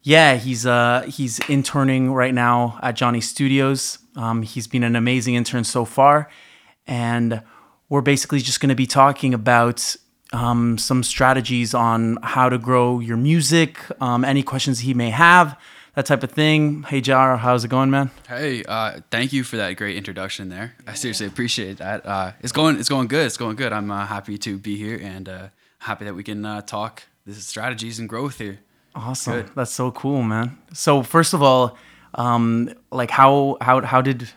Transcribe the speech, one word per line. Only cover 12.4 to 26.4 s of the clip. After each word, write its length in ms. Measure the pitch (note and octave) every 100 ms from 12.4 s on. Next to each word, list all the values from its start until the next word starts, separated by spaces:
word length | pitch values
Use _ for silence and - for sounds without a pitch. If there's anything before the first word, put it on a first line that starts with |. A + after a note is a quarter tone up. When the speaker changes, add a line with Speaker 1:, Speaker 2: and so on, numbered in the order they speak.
| B2+
Speaker 1:
to 80 | B2
grow 440 | A#2 B2+ B2 B2
your 180 | A#2 A#2
music, 600 | C3+ E3 C#3 E3 D#3+ - - -
um, 240 | C3 A#2+
any 180 | C3 C#3
questions 360 | C3+ C3 C#3 A#2+
he 140 | B2
may 160 | B2 A#2+
have, 480 | A2+ E3+ F3+ D#3+ C3 - - -
that 120 | - C3+
type 160 | C#3
of 80 | C3
thing. 520 | - D3+ D#3 D3+ D3+
Hey, 180 | C#3+ C#3
J 100 | B2+
R, 240 | C3 C3 B2+
how's 280 | A#2+ B2+
it 40 | A2+
going, 220 | B2+ C3+
man? 200 | C#3 C3+ - -
Speaker 2:
Hey, 360 | B2 D3+ B2
uh, 360 | - A2 A2 - -
thank 240 | A2+ C3
you 100 | C3
for 140 | B2 A#2
that 180 | G2 F#2+
great 200 | G#2 F2+
introduction 520 | G2 F#2+ F#2+ - F#2+
there. 260 | F2+ A#2 _ -
I 80 |
seriously 320 | G#2+ B2+ G#2+ G#2
appreciate 520 | F#2+ B2 - G2 G2
that. 280 | F#2 G#2 -
Uh, 260 | G2 F#2 -
it's 120 | B2
going, 260 | D3 D#3 C3+
it's 100 | A#2+
going 200 | C#3 A#2+
good. 180 | C#3+ C#3
It's 100 | -
going 200 | A#2 G#2+
good. 180 | B2+
I'm, 160 | G#2+ G#2
uh, 160 | G2+ G2+
happy 320 | G#2 G2 G#2
to 180 | - G2
be 200 | G#2 G2+
here 200 | G#2 A2+
and, 260 | G2+ F#2 F#2+
uh, 200 | F#2 G2 _ _ _
happy 260 | - G#2+ G#2
that 80 |
we 80 | F#2
can, 220 | G#2 G#2